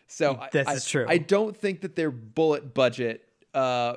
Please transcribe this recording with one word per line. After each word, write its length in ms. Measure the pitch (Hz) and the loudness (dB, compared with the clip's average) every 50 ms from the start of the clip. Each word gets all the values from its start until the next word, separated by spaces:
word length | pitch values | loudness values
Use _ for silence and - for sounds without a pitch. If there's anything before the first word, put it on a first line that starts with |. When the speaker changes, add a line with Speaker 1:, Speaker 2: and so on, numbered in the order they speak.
| _ | _
Speaker 1:
So 320 | _ - - 160 143 135 117 | _ -4 0 0 0 0 -2
I, 80 | 131 - | -6 -4
Speaker 2:
This 160 | - 147 135 139 | -2 -2 0 0
Speaker 1:
I, 40 | 143 | -2
Speaker 2:
is 120 | 131 - | -4 -4
true. 180 | - - 139 117 | -2 0 0 2
Speaker 1:
I 120 | - 170 175 | 2 2 0
don't 360 | 147 - 196 202 220 214 202 | 2 2 2 2 2 0 -4
think 280 | - 208 196 190 - | -4 -4 -4 -4 -4
that 120 | 196 170 - | -8 -8 -4
their 140 | 170 160 151 | -2 -2 -2
bullet 600 | 127 120 110 107 - 156 160 156 147 139 147 127 | -2 -6 -12 -6 0 2 2 2 2 0 -4 -4
budget, 560 | - 135 131 123 120 127 120 113 113 - - _ _ _ _ _ | 2 2 2 2 2 0 -2 -4 -4 -6 -12 _ _ _ _ _
uh, 440 | - 135 131 127 123 123 120 120 123 | -2 0 0 0 0 0 0 -2 -4